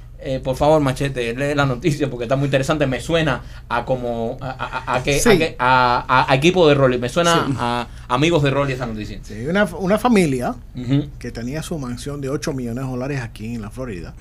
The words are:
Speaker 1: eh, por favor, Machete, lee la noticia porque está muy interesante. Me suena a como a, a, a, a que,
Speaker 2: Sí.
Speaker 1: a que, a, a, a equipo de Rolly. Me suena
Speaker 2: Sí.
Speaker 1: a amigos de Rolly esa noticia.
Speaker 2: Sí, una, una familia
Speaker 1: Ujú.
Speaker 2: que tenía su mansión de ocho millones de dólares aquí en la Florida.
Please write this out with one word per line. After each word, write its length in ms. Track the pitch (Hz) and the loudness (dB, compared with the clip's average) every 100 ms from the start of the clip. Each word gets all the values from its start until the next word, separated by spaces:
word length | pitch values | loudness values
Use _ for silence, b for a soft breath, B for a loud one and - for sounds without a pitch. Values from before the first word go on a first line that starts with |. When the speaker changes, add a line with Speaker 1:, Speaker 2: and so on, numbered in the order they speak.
| B - | B -12
Speaker 1:
eh, 220 | - 131 | -6 -4
por 140 | 135 127 | -4 2
favor, 240 | 147 156 | 4 4
Machete, 540 | 135 127 139 131 117 | 4 0 -2 -2 -4
lee 200 | 123 143 | -2 -2
la 120 | 143 139 | 0 0
noticia 420 | 120 113 139 131 | 0 0 0 -2
porque 160 | 123 | -2
está 120 | 117 135 | -2 0
muy 100 | 139 | 2
interesante. 400 | 135 135 156 135 | 0 2 0 0
Me 140 | 123 | -2
suena 420 | - 165 156 120 B B B | 0 0 2 -2 B B B
a 160 | 120 | -2
como 540 | 120 127 120 117 113 - | -2 -2 -2 -4 -4 -6
a, 100 | 135 | -8
a, 280 | 131 123 131 | -8 -8 -6
a, 160 | - 127 | -2 -2
a 60 | |
que, 160 | 143 143 | 2 4
Speaker 2:
Sí. 80 | 233 | 6
Speaker 1:
a 100 | 185 | 6
que, 180 | 165 - | 4 0
a, 460 | 127 127 123 123 - | 4 6 6 2 2
a, 240 | 131 143 | 4 4
a 20 | |
equipo 320 | 135 165 180 151 | 4 4 6 6
de 80 | |
Rolly. 220 | 139 135 123 | 6 4 2
Me 120 | 120 | 0
suena 340 | 175 170 170 139 | 2 4 4 2
Speaker 2:
Sí. 80 | 123 | -2
Speaker 1:
a 280 | 120 120 117 B B | -2 -2 -6 B B
amigos 340 | 127 165 165 | 2 4 4
de 80 | 139 | 2
Rolly 220 | 135 135 | 2 0
esa 140 | 127 120 | -2 -6
noticia. 340 | 107 104 98 | -6 -8 -10
Speaker 2:
Sí, 220 | - 107 135 | -12 -8 -2
una, 180 | 202 214 160 | 0 0 -2
una 200 | 185 214 | 0 2
familia 560 | 247 226 160 127 156 - - | 4 4 4 2 -4 -6 -10
Speaker 1:
Ujú. 340 | 127 120 143 143 - | -8 0 0 0 -8
Speaker 2:
que 120 | 120 | -10
tenía 300 | 117 120 151 | -8 -8 -6
su 160 | - 165 | -6 -8
mansión 440 | 123 117 143 143 | -8 -8 -8 -8
de 80 | 135 | -6
ocho 240 | 147 170 | -4 -4
millones 300 | 131 120 120 | -4 -4 -4
de 60 | 131 | -4
dólares 300 | 123 131 139 | -4 -4 -6
aquí 340 | 113 - 110 | -6 -10 -8
en 60 | 120 | -8
la 80 | 104 | -8
Florida. 440 | 123 127 90 78 - | -8 -8 -8 -10 -8